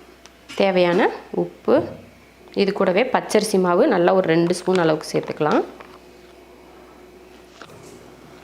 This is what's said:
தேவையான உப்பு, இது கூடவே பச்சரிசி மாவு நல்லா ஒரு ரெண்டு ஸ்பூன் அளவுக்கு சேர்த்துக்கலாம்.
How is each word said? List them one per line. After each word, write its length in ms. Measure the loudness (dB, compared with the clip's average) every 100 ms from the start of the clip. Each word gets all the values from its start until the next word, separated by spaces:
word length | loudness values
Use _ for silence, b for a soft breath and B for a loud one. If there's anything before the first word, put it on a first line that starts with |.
| -20 -20 -20 -20 -14 -2
தேவையான 420 | 0 2 2 2 0 -2 -8 -6
உப்பு, 340 | -6 -6 0 0 0 -10 -20 -20 -20 -20 -10 -2
இது 80 | -2 0
கூடவே 240 | 0 0 0
பச்சரிசி 440 | -2 0 -2 0 0
மாவு 180 | 0 2 2
நல்லா 160 | 2 2 2
ஒரு 80 | 2
ரெண்டு 200 | 2 2 -2
ஸ்பூன் 240 | -2 0
அளவுக்கு 260 | 0 -2 -4
சேர்த்துக்கலாம். 500 | -6 -6 -4 0 0 -2 -10 -20 -20 -20 -20 -20 -20 -20 -20 -20 -20 -20 -20 -20 -20 -20 -20 -20 -20 -20 -20 -20 -20 -20 -20 -20 -20